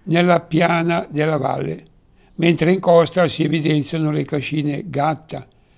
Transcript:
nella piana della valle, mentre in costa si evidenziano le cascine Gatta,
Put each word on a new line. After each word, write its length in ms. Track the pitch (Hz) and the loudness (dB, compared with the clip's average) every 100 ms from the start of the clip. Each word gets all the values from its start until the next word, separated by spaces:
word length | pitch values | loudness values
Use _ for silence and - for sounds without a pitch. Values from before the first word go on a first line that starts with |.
| - | -2
nella 320 | 165 175 170 | 2 4 2
piana 640 | - 160 170 170 170 170 - | 0 0 2 0 0 -2 -4
della 260 | 147 151 151 | -2 -2 0
valle, 480 | 131 131 143 160 - _ _ _ _ - | -2 -4 -6 -8 -14 _ _ _ _ -2
mentre 360 | 170 160 160 | 0 2 2
in 80 | 190 | 2
costa 480 | 180 170 165 180 170 | 4 4 4 2 0
si 140 | - | 0
evidenziano 680 | 156 160 151 151 143 165 151 | -2 0 0 0 -2 -4 -2
le 140 | 151 | -2
cascine 600 | 139 151 131 151 147 139 190 | -4 -6 -4 -4 -4 -4 -6
Gatta, 600 | 139 147 156 - - - _ _ | -4 -2 -4 -8 -14 -16 _ _